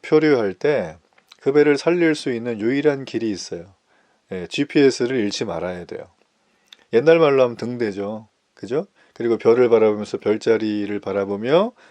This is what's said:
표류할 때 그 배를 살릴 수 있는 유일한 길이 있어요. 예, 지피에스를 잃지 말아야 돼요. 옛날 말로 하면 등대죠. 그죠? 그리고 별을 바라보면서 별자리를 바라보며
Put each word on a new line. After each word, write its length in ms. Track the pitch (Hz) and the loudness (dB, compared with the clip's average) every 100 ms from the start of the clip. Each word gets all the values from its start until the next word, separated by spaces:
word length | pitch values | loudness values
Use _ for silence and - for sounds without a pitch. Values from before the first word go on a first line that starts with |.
표류할 520 | - 156 151 131 104 | 0 2 4 2 0
때 420 | 90 143 135 85 78 _ _ _ _ | -4 -2 -2 -4 -12 _ _ _ _
그 100 | 139 | 0
배를 240 | 147 147 143 | 2 4 2
살릴 380 | 165 175 165 | 0 0 0
수 180 | 151 139 | 0 -4
있는 280 | 117 120 110 | -6 -6 -4
유일한 440 | 113 139 147 139 | -2 0 0 -2
길이 240 | 131 - 113 | -6 -6 -4
있어요. 320 | 92 - 90 92 _ _ _ _ _ - | -6 -8 -14 -14 _ _ _ _ _ -14
예, 160 | 92 87 | -12 -8
지피에스를 720 | - 143 156 139 - 123 131 | -6 -2 4 4 2 -2 -2
잃지 260 | 104 - | -4 -4
말아야 420 | 110 87 90 90 87 | -6 -6 -8 -10 -12
돼요. 180 | - - _ _ _ _ _ _ _ _ | -16 -16 _ _ _ _ _ _ _ _
옛날 260 | 117 147 165 | 2 4 6
말로 240 | 151 135 | 6 4
하면 140 | 123 113 | 2 0
등대죠. 720 | 117 123 110 95 98 110 110 _ _ | -8 -4 -6 -4 -8 -10 -16 _ _
그죠? 320 | _ 98 139 202 _ _ | _ -8 -6 -8 _ _
그리고 260 | - 117 110 | -6 -2 0
별을 300 | 117 120 120 | 4 4 6
바라보면서 500 | 113 110 104 104 107 | 6 4 2 -4 -6
별자리를 840 | 107 110 - 110 107 104 101 104 | -2 0 2 0 0 -4 -4 -6
바라보며 720 | 101 98 98 101 120 160 226 - _ | -4 -4 -4 -4 2 2 2 -6 _